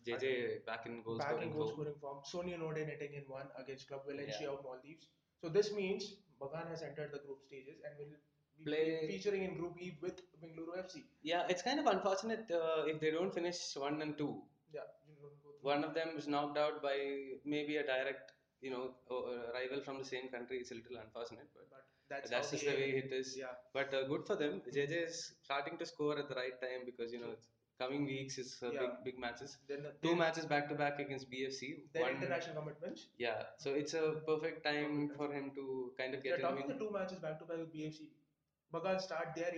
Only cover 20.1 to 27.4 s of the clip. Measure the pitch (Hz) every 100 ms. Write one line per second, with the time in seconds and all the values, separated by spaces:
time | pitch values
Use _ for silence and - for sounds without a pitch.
20.1 | 131 127 127 123 131 127 117 117 120 110
21.1 | 117 117 107 147 - - 135 - _ -
22.1 | 139 117 120 147 147 143 135 135 131 135
23.1 | 131 131 131 131 123 - 135 135 135 135
24.1 | 156 - - 147 190 123 131 143 170 165
25.1 | 160 - - - 139 165 165 165 - 147
26.1 | 147 143 123 127 127 127 127 123 117 117
27.1 | 120 117 110